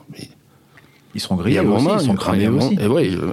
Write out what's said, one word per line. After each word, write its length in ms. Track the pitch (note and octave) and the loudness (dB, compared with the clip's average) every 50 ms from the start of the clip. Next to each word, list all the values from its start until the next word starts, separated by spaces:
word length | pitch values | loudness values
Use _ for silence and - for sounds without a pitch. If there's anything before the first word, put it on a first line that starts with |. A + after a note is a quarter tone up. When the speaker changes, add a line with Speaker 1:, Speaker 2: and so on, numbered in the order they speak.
| - - | -20 -20
Speaker 1:
mais 160 | - - - - - _ _ _ _ _ _ _ _ - - - _ _ _ _ - | -20 -18 -18 -20 -20 _ _ _ _ _ _ _ _ -20 -20 -20 _ _ _ _ -12
Speaker 2:
Ils 60 | G#2 | -10
seront 160 | - - F#2+ | -6 -4 -4
Speaker 1:
il 20 | F2 | -2
y 40 | |
Speaker 2:
grillés 160 | F2 A2+ - F#2+ | 0 0 0 2
Speaker 1:
a 40 | |
un 20 | F#2+ | 2
Speaker 2:
aussi, 180 | G2+ G#2 G#2+ C#3 | 2 2 2 2
Speaker 1:
moment, 120 | F3 G3+ | 2 0
Speaker 2:
ils 40 | G#3 | 0
sont 60 | D3+ | 0
Speaker 1:
il 40 | B2 | 0
y 20 | |
a 40 | G2 | 0
Speaker 2:
cramés 300 | F#2+ - F2+ F#2 G2 G#2 | 0 0 0 0 2 2
Speaker 1:
un 40 | A2 | 2
moment, 160 | B2 C#3+ - | 2 2 2
Speaker 2:
aussi. 120 | C4 G#3 E3 | 2 0 0
Speaker 1:
et 60 | G#2 G#2 | 2 2
ouais, 220 | C3 E3+ C3 F#2 F2+ | 2 2 2 0 -2
euh, 180 | E2+ D#2 E2+ | -2 -4 -4